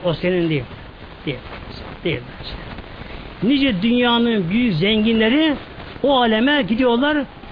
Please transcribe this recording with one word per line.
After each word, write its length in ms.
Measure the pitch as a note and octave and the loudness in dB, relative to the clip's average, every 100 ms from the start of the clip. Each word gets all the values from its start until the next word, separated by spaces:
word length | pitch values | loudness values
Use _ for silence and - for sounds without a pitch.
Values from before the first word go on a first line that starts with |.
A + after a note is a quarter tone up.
| F3 | 0
o 80 | |
senin 360 | D#3 F3+ F3+ E3+ | 0 0 2 2
değil." 140 | D3 A#2+ - - - - - E3 | 0 -4 -12 -16 -18 -18 -10 -8
Değil. 120 | B2 - - - - - - | -8 -8 -14 -14 -14 -14 -8
Değil. 160 | - B2+ B2 - - - - - - - - - - - | -4 -4 -6 -14 -12 -12 -12 -14 -14 -14 -14 -14 -14 -4
Nice 380 | G#3 C#4 C4+ F#3 | 2 4 4 2
dünyanın 680 | A3+ B3 A#3+ A#3 A#3 A3 E3 | 2 4 4 4 2 2 0
büyük 240 | A3 B3 | 2 2
zenginleri 800 | D#3 G3 A3 A3 A3+ A3 C#4+ D#4+ C#4 - - - - | 2 2 2 2 4 4 4 2 0 -6 -16 -16 -2
o 160 | C#4 C4 | 2 4
aleme 420 | A#3+ A3 C4 D4 | 4 4 4 2
gidiyorlar, 560 | F3+ A3+ B3+ A#3 C#4+ D4+ B3+ - - | 2 2 4 4 2 2 -2 -8 -14